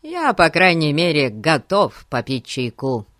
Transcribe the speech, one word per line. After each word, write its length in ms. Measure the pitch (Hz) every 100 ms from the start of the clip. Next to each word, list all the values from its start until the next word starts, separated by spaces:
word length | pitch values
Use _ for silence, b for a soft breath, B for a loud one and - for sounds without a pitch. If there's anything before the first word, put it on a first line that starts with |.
Я, 300 | 302 349 294
по 180 | 190 165
крайней 420 | 170 185 170 151
мере, 360 | 147 175 151 131
готов 760 | 107 156 156 - 196 165 - -
попить 360 | 127 117 131 -
чайку. 600 | - 123 - 135 123 101